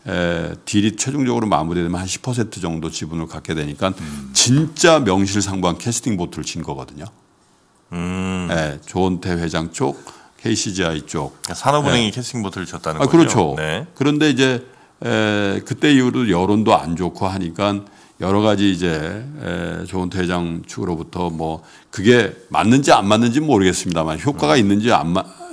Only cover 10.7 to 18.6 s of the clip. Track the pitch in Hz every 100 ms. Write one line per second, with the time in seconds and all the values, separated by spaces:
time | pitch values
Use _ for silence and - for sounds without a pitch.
10.7 | 92 85 80 - 82 69 - - 85 127
11.7 | 147 143 120 107 123 120 123 98 95 87
12.7 | 80 82 78 139 165 160 113 80 69 78
13.7 | 202 165 - 139 147 156 127 131 120 -
14.7 | - _ - 117 110 107 104 101 95 -
15.7 | - 151 139 123 127 117 87 92 104 110
16.7 | 90 73 85 87 - 95 95 85 82 104
17.7 | 101 98 - - - 90 101 107 101